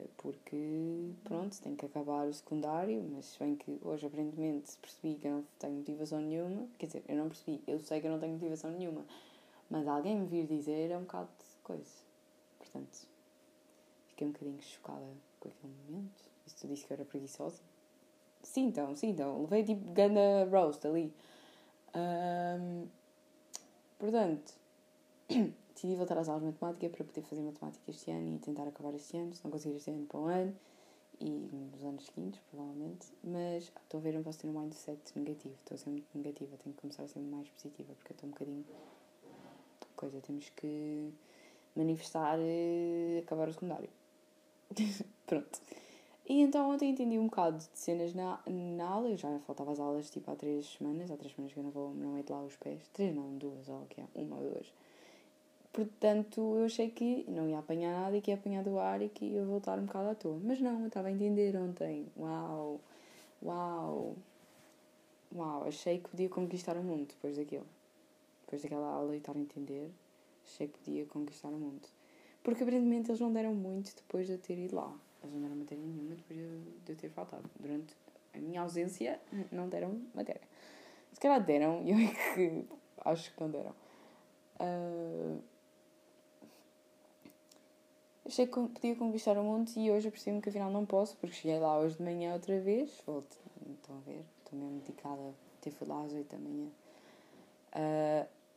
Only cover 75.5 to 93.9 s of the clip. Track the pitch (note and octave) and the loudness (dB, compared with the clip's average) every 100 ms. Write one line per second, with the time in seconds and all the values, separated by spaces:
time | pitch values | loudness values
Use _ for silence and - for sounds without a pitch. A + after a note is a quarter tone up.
75.5 | D3 C#3+ D3 D#3 D#3+ D3+ E3+ - E3 E3 | -4 -6 -8 -6 -6 -8 -10 -10 -10 -8
76.5 | E3 E3 F3 E3+ D#3+ D#3 E3 F3 - - | -10 -12 -12 -12 -10 -10 -8 -10 -10 -12
77.5 | - D3 D3 D#3 - - - - D3+ D#3 | -10 -4 -4 -4 -14 -20 -20 -16 -8 -4
78.5 | F3 F3 E3+ F3+ F#3 A#3 - - G3+ F#3+ | -2 -2 0 0 0 -2 -2 -4 -6 -4
79.5 | F3 F3+ E3+ F3+ A3 A#3+ - - - - | -4 -2 -2 -2 -4 -6 -6 -4 -6 -10
80.5 | - - - - - - - C#4 C4+ E3+ | -20 -20 -20 -20 -20 -20 2 6 8 8
81.5 | D3 D3+ E3+ E3+ G#3+ A3 - - F#3 E3+ | 6 6 4 6 8 8 4 2 4 4
82.5 | E3 - - - - - E3 - - D#3 | 4 -4 -10 -18 -2 2 2 0 -4 -2
83.5 | D3+ - - - - - - - - - | -2 -4 -8 -16 -20 -20 -20 -20 -20 -16
84.5 | - F3+ F3 F3 E3+ E3 E3 D#3+ D#3+ - | -4 -2 0 -2 -2 -4 -2 -2 -4 -8
85.5 | - - - - - - - - - - | -20 -20 -20 -20 -20 -20 -20 -20 -20 -20
86.5 | - - - _ - - - - - - | -20 -20 -20 _ -20 -20 -20 -20 -20 -20
87.5 | - - - - - _ _ B3+ - B3 | -20 -20 -20 -20 -20 _ _ -4 2 2
88.5 | B3 A#3 - A#3+ A#3 A3+ A3 A3 G3+ G#3 | 2 -2 0 0 2 0 2 4 4 4
89.5 | A3 A3+ A3 A3 G#3 G#3+ G#3+ G3+ G#3 G#3 | 2 2 2 6 6 4 -2 -2 0 0
90.5 | G3+ F#3+ G3+ G3+ G3 G#3 - F3+ - D#3+ | 0 0 2 4 4 4 0 -8 -2 0
91.5 | D#3+ D#3+ D3+ D#3+ D#3+ F3 F3 E3+ F3 F3 | 4 6 6 4 2 -2 0 0 -2 2
92.5 | F#3+ F#3+ A3 D4 - - C#3+ - - - | 2 4 4 2 -4 -6 -6 -6 -14 -18
93.5 | D#3 - C#3+ - | -14 -14 -14 -14